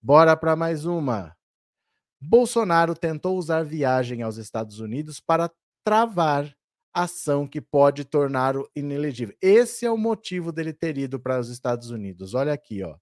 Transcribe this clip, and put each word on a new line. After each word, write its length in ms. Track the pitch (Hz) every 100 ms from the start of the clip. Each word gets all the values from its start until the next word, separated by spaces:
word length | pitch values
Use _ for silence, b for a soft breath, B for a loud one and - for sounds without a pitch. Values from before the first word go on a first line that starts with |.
Bora 360 | 113 147 165 156
pra 180 | 160 160
mais 300 | 165 160 160
uma. 500 | 175 143 113 85 - _ _ _ _ _ _ _ _
Bolsonaro 760 | 143 233 233 233 208 170 165 165
tentou 420 | 165 156 185 185
usar 260 | 160 160
viagem 600 | 156 156 135 131 123 120
aos 140 | 113 110
Estados 420 | 107 113 110 104
Unidos 400 | 110 123 151 147
para 320 | - 160 170 _ _ _
travar 680 | - 214 233 185 160 143 143 _ _ _ _
ação 560 | 175 175 - - 143 143
que 140 | 156
pode 440 | - 143 143 139 139
torná-lo 640 | 151 143 135 131 135 139 -
inelegível. 600 | 143 143 147 120 113 -
Esse 460 | 185 208 240 - 240
é 60 |
o 60 | 226
motivo 540 | 220 220 - 185 165
dele 220 | 156 160
ter 240 | 156 165 139
ido 220 | 135 127
para 200 | 127 131
os 80 | 120
Estados 440 | 123 127 120 117
Unidos. 420 | 117 98 90 95
Olha 180 | 120 143
aqui, 300 | 143 _ 104
ó. 140 | 92 76